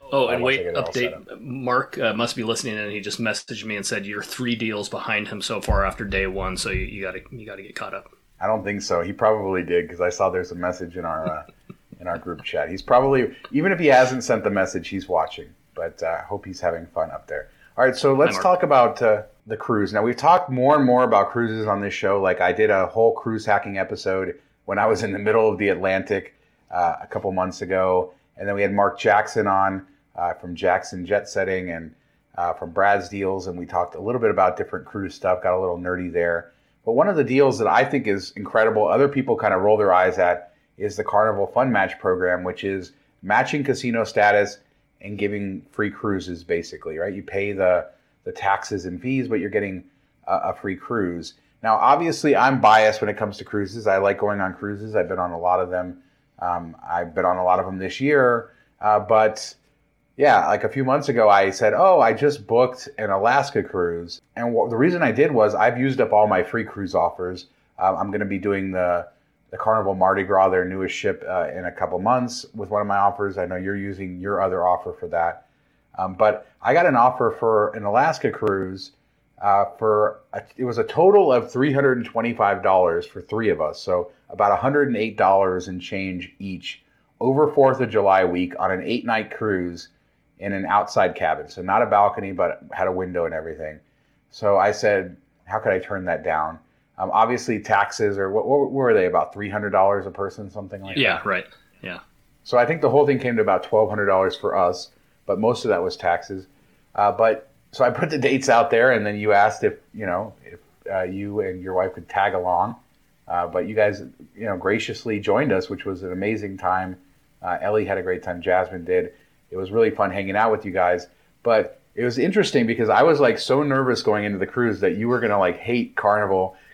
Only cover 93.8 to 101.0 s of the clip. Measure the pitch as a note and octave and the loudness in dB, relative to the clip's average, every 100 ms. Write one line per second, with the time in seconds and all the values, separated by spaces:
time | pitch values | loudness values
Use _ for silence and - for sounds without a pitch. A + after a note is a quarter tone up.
93.8 | _ _ _ _ _ - G#2 G2 G2+ - | _ _ _ _ _ -4 2 4 4 2
94.8 | A2 G2+ F2+ - _ _ - G#2 A2 F#2+ | 2 0 -2 -12 _ _ -8 -4 0 -2
95.8 | - G2+ F2+ D#2+ E2 D#2 D#2 D#2+ _ _ | -2 -8 -4 -4 -2 -2 -4 -8 _ _
96.8 | _ - F#2+ G#2 A2+ B2 - A2 G#2 G2+ | _ -8 -2 2 2 0 -2 -4 0 0
97.8 | G2+ - G#2 G2+ F#2+ G#2+ A2 C#3+ C#3 C3+ | 0 0 -2 0 -2 -2 0 0 0 0
98.8 | B2+ G#2+ F2+ F2 D2 G2+ G#2 G#2 G#2 F#2+ | 2 4 4 2 -2 -6 -6 -4 0 4
99.8 | G2 G2+ F#2+ F2+ G2 - G2 G2+ F#2+ G2 | 4 2 -4 -8 -8 -8 -14 -14 -14 -14
100.8 | F#2+ F#2+ | -8 -2